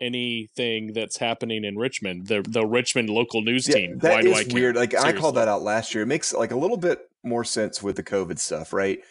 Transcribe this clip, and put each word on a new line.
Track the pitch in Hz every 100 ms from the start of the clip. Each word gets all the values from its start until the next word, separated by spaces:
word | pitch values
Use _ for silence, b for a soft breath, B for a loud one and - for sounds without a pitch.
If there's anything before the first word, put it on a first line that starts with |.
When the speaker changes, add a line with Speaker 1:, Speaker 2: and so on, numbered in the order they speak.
Speaker 1:
anything | 123 123 123 117 107 - 120 113 110
that's | 107 107 -
happening | 120 117 117 110 104
in | 101
Richmond, | 127 - 98 90 95
the, | 107
the | 104 113 110
Richmond | 120 131 131 110
local | 110 117 113
news | 110 123 131
Speaker 2:
Yeah, | 131
Speaker 1:
team? | 90 95
Speaker 2:
that | 160
Speaker 1:
Why | 180
do | -
Speaker 2:
is | 107
Speaker 1:
I | 123
care? |
Speaker 2:
weird. | 120 123 117
Like, | 123 117
I |
called | 139 190 160 127
Speaker 1:
Seriously. |
Speaker 2:
that | 113
out | 98
last | 95 107 113
year. | 110
It | 107
makes, | 156 -
like, | - 113
a | 123
little | 170 233
bit | 175 135 - _
more | 123 117
sense | 120 117 104 -
with | 101 95
the |
covid | 90 98 87 82
stuff, | - 80 80
right? | 95 98 92 B